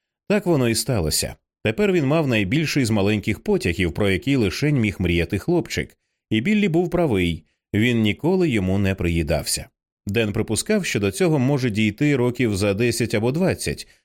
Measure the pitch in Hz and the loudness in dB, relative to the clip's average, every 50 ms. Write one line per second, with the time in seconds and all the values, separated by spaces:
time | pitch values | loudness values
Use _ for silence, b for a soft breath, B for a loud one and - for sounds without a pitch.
0 | _ _ _ _ _ - 202 208 202 180 170 139 127 117 113 - - - 131 104 | _ _ _ _ _ -2 -2 0 2 2 2 4 2 2 0 0 -2 -2 -2 0
1 | 80 76 - - - 67 - - _ _ _ _ - 107 110 - 208 202 185 175 | 0 0 -2 -2 -4 -6 -8 -14 _ _ _ _ -4 -2 0 0 0 2 2 2
2 | 139 131 151 165 156 131 120 107 101 90 117 156 156 139 - 147 127 107 113 104 | 2 2 2 2 2 2 2 0 2 0 0 -2 -2 0 0 0 0 2 2 2
3 | 95 101 110 107 98 113 101 - - - 208 180 - 90 82 92 90 82 - - | 2 2 2 0 -2 -4 -6 -4 -2 -2 0 0 0 -2 0 0 -2 -2 -2 0
4 | 107 98 95 87 - 135 139 131 110 92 - - 143 151 151 127 110 104 92 - | 0 0 0 0 0 0 0 2 0 0 -2 -2 0 0 2 2 0 0 0 0
5 | 90 85 87 85 82 - 101 98 - - 175 170 - - - - 71 - - _ | 0 2 2 0 0 0 -2 -4 -2 0 0 0 -2 -2 -4 -6 -6 -8 -12 _
6 | _ _ _ _ _ - 107 113 123 190 214 208 202 190 151 170 180 160 180 175 | _ _ _ _ _ -2 -2 0 0 2 2 2 2 2 2 0 0 0 0 0
7 | 170 147 110 95 - 85 82 87 - _ _ _ _ _ - 104 110 123 120 113 | 0 2 2 2 0 0 -2 -4 -8 _ _ _ _ _ 0 0 2 2 2 2
8 | 110 107 98 - - 160 190 190 175 160 120 104 92 92 95 101 101 95 98 - | 2 0 0 0 -2 0 0 2 2 0 0 0 0 0 0 0 0 0 0 0
9 | 90 87 85 82 80 73 82 71 - - - - - - _ _ _ _ _ _ | -2 0 0 0 0 0 -2 -2 -2 -4 -6 -6 -8 -12 _ _ _ _ _ _
10 | _ 101 101 117 113 107 101 110 107 - 110 101 - - 214 214 170 - - 107 | _ -4 -2 0 0 0 0 -2 -2 -2 -2 -2 -2 0 -2 -2 0 -2 -2 0
11 | 101 98 135 - 190 170 156 143 123 135 147 131 127 123 98 110 110 107 104 - | 0 -2 0 0 0 2 2 2 2 2 0 0 0 0 0 2 2 0 2 0
12 | 147 147 143 127 123 123 120 - 127 110 104 92 104 104 98 98 123 120 113 - | 0 2 2 2 0 0 0 0 0 0 0 0 0 0 0 0 0 0 0 0
13 | 123 - - 107 110 123 135 165 190 165 101 - - 85 71 - b b b b | -2 -2 0 0 0 0 0 0 0 0 0 -2 -4 -6 -6 -8 b b b b